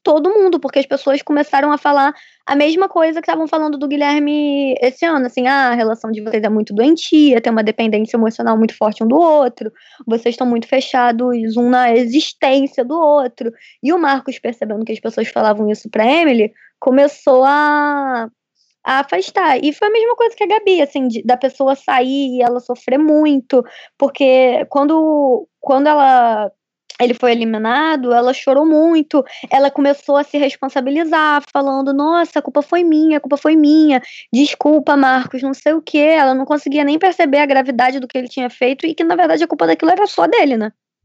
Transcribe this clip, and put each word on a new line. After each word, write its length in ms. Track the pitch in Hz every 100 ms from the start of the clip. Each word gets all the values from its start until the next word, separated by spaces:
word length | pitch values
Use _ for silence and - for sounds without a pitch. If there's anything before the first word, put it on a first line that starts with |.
todo 280 | 359 302 349
mundo, 300 | 427 381 330
porque 180 | 262 277
as 80 | 269
pessoas 340 | 269 277 277
começaram 500 | - 294 294 269 294
a 60 | 294
falar 360 | 294 285 277 - _ _ -
a 80 |
mesma 340 | 285 302 330 381
coisa 320 | 349 320 320
que 80 | 330
estavam 200 | 320 320
falando 300 | 320 302 285
do 100 | 285
Guilherme 840 | 285 285 294 294 294 294 285 277 254
esse 240 | 247 -
ano, 220 | 330 294 247
assim, 200 | 254 247
"Ah, 220 | 277 254
a 40 |
relação 380 | 240 220 226 220
de 80 | 220
vocês 200 | 214 220
é 60 | 208
muito 260 | 214 214
doentia, 680 | 208 277 330 - 311 294 233
tem 100 | 226
uma 140 | 226
dependência 520 | 220 214 226 208 220 233
emocional 400 | 226 226 233 220
muito 200 | 220 -
forte 260 | 220 -
um 60 | 226
do 80 | 294
outro, 560 | 330 302 247 - 220 - _ - 226
vocês 280 | 226 240
estão 120 | 233 247
muito 220 | 233 -
fechados 880 | 269 262 254 240 233 247 240 220 226
um 140 | 240
na 220 | 247 240
existência 920 | 226 240 277 - - 277 269 269 -
do 100 | 247
outro." 560 | 330 302 294 247 - 233 226 - _
E 100 | 262
o 60 | 359
Marcos, 400 | 294 269 269 -
percebendo 460 | 226 233 214 208
que 80 | 226
as 80 | 214
pessoas 280 | 226 214 226
falavam 400 | - 214 208 208
isso 180 | 214 220
pra 160 | 214 226
Emily, 460 | 320 311 233 214 - _ _
começou 640 | 262 262 285 - 294 254
a, 840 | 269 294 294 294 294 285 269 240 226 _ _ _ _ _
a 140 | - 269
afastar. 580 | 277 359 392 403 330 254
E 80 | 294
foi 160 | 294 415
a 40 |
mesma 220 | 440 466
coisa 220 | 466 466 -
que 80 |
a 20 | 381
Gabi, 360 | 440 392 349
assim, 260 | 285 285 254
de, 140 | 220
da 120 | 226 247
pessoa 360 | 262 - 269
sair 640 | 269 - 262 254 277 269 247
e 60 |
ela 180 | 240 247
sofrer 380 | 247 247 - 269
muito, 640 | 311 302 302 277 - 254 240 - - -
porque 640 | 277 - 269 262 254 247 285
quando, 800 | 277 294 320 311 294 277 240 - _
quando 280 | - 269 294
ela, 640 | 302 269 254 233 214 202 - _ _ - -
ele 120 | 240
foi 180 | 240 247
eliminado, 800 | 233 226 220 220 269 311 302 247
ela 200 | 240 247
chorou 300 | 262 269 269 320
muito, 580 | 302 330 320 294 294 262 - 262
ela 180 | 269 277
começou 460 | 285 277 277 - 285
a 60 |
se 140 | 285 294
responsabilizar, 1040 | 277 - 269 277 254 302 320 320 302 294 294
falando, 400 | 277 277 269 269
"Nossa, 440 | 277 302 339 330 294
a 40 |
culpa 180 | 262 285
foi 220 | 285 349
minha, 320 | 339 302 311 294
a 40 |
culpa 160 | 262 285
foi 180 | 311 320
minha, 440 | 294 311 302 254 - - -
desculpa, 640 | 240 294 - 294 302 302 285
Marcos", 460 | 269 262 254 262
não 120 | 269
sei 180 | 269 294
o 100 | 320
quê, 160 | - 302
ela 360 | 302 320 269
não 100 | 262
conseguia 400 | 269 294 294 294
nem 140 | 285 320
perceber 400 | 381 349 311 285
a 80 | 285
gravidade 520 | 269 269 233 254 269
do 80 | 247
que 100 | 262
ele 100 | 247
tinha 200 | 269 247
feito 360 | - 254 262 320
e 80 |
que, 80 | 320
na 140 | 330 349
verdade, 260 | 320 311
a 60 | 320
culpa 180 | 302 330
daquilo 240 | 330 320
era 160 | 370 415
só 200 | - 339
dele, 280 | 466 294 226
né? 120 | 214 - _ _